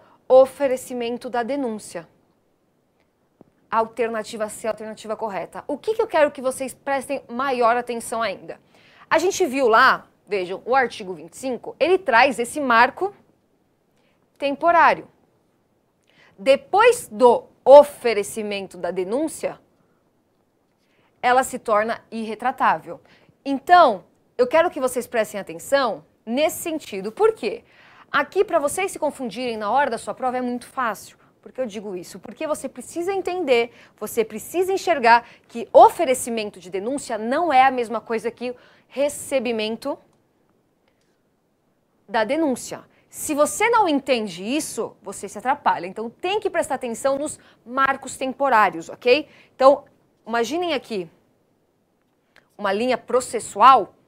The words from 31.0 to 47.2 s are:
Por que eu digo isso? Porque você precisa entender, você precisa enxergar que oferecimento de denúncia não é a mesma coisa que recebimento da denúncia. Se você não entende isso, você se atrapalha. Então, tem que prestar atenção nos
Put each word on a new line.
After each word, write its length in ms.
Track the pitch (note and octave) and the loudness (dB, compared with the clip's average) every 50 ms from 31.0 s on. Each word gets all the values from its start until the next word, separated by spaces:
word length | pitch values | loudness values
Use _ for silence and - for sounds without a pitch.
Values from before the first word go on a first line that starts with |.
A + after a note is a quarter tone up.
| - - - _ _ _ _ _ | -12 -20 -20 _ _ _ _ _
Por 100 | - G#3+ | -20 -16
que 80 | - - | -10 -10
eu 60 | C4 | -8
digo 280 | A3+ F#3 A3 F#3+ G#3+ F#3+ | -8 -8 -10 -12 -10 -10
isso? 260 | F3+ E3 - - F#3+ | -12 -12 -14 -18 -18
Porque 280 | - - G#3 - D#4 D4+ | -18 -18 -12 -8 -6 -6
você 220 | D4+ D4 - C4+ | -6 -6 -8 -12
precisa 420 | - - A#3+ - - E4 E4+ F4 | -12 -14 -18 -12 -10 -8 -6 -4
entender, 600 | G4 F#4+ - F#4+ F4 F#4 F4+ C4+ B3+ A#3 A#3 A#3+ - - - - _ - | -4 -4 -4 -6 -6 -4 0 2 2 2 0 -2 -6 -16 -20 -20 _ -14
você 260 | G#3+ G#3+ - A#3 A3 | -14 -8 -4 -4 -4
precisa 480 | A3 G#3+ A3 - - - E4+ F#4+ F4+ | -4 -6 -14 -12 -8 -4 -4 -2 -2
enxergar 560 | F#4+ F4+ - F#4 E4 C#4+ A3+ A3+ A#3 A#3 A#3+ - - - _ _ | -2 -2 -2 -2 0 2 4 6 6 4 4 0 -18 -20 _ _
que 180 | - A#3 - - - | -12 -12 -4 4 8
oferecimento 840 | C4 F4 A4 G#4+ - F4 - B3+ B3 - B3 A#3 A3+ G#3+ G#3 G3 F#3 | 10 10 8 8 4 0 0 0 -2 -2 -6 -6 -6 -6 -8 -10 -14
de 120 | E3 F3+ | -14 -10
denúncia 480 | F3 F#3+ F#3+ A#3 C#4 C#4+ - - A#3+ G#3 | -8 -8 -6 -6 -6 -6 -6 -8 -8 -6
não 340 | G#3+ A#3 C4 D4+ F4 E4+ | -4 -2 -2 -2 0 2
é 120 | C#4 B3+ C4 | 4 6 6
a 80 | C4+ | 4
mesma 280 | B3+ B3+ A#3+ G#3 A#3 A3 | 4 0 -4 -4 -6 -8
coisa 320 | - - A#3 A3 - A#3 | -6 -6 -6 -6 -4 -6
que 240 | A3+ - A#3 B3 B3 - _ _ _ _ _ _ | -8 -8 -10 -10 -10 -12 _ _ _ _ _ _
recebimento 1120 | - B3 C#4 D4 C#4 - - - C#4+ C4+ A3+ B3 A#3 A3 G#3+ G#3+ A3+ A3+ - C4+ D4+ - _ _ _ _ _ _ _ _ _ _ _ _ _ _ _ _ _ _ _ _ _ _ _ _ _ _ _ _ _ _ _ _ _ _ _ _ _ _ _ _ _ - | -6 -2 -2 -2 -2 -6 -6 -2 -2 -2 0 -2 -2 -4 -4 -4 -6 -6 -6 -8 -8 -10 _ _ _ _ _ _ _ _ _ _ _ _ _ _ _ _ _ _ _ _ _ _ _ _ _ _ _ _ _ _ _ _ _ _ _ _ _ _ _ _ _ -6
da 160 | G3 A#3 A3 | -2 -2 0
denúncia. 640 | G#3+ C4+ D#4+ E4 C#4+ B3 - - - D#3+ C3 - _ _ _ _ _ | 0 0 0 0 0 -2 -4 -6 -12 -14 -16 -16 _ _ _ _ _
Se 260 | - - - - D#4 | -16 -12 -8 -4 0
você 340 | C4+ D4 - - - G#4 A#4 | 0 0 0 0 0 0 2
não 200 | A#4 A4+ G#4 F4 | 2 2 2 2
entende 520 | D4 C#4 - - C4+ A#3 G#3+ G#3 E3 E3+ | 0 -2 -2 -2 -2 -2 -2 -6 -10 -10
isso, 540 | F#3+ G#3+ C4 D#4 - - - - G3+ C3+ - _ | -8 -6 -6 -6 -6 -6 -8 -8 -8 -8 -10 _
você 260 | - G3 G3 - - G3 | -16 -16 -14 -14 -14 -14
se 100 | - G#3+ | -14 -8
atrapalha. 480 | - B3 C4 B3+ - A#3+ F#3 C3+ - | -4 -4 -4 -2 0 -2 -2 -2 -4
Então, 240 | F#3 F#3+ - A3 A#3 | -10 -10 -10 -12 -12
tem 300 | A#3 _ - F4+ G4 G#4+ | -10 _ -6 -4 -4 -2
que 100 | G4+ F#4+ | -4 -4
prestar 260 | - E4+ D#4 - C#4+ | -2 -2 -4 -2 -4
atenção 420 | B3 - A#3+ A3+ - - C4+ C4+ | -6 -6 -8 -6 -4 -2 -2 -2
nos 200 | C#4 | -2